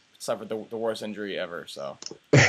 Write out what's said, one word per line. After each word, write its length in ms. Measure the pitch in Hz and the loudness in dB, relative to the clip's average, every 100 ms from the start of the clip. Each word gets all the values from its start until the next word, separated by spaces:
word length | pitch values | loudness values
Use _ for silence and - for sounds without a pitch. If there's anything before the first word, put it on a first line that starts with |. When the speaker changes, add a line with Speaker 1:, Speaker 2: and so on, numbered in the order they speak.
| _ - | _ -10
Speaker 1:
suffered 320 | - 110 104 | -4 -4 -4
the, 160 | 110 104 | -6 -6
the 80 | 113 | -2
worst 260 | 113 107 | -2 -2
injury 340 | 110 101 104 80 | -4 -6 -4 -4
ever, 300 | 90 85 69 | -4 -6 -10
so. 300 | 71 69 73 - - _ | -8 -8 -8 -12 -14 _
Speaker 2:
<laughs> 60 | 131 | 6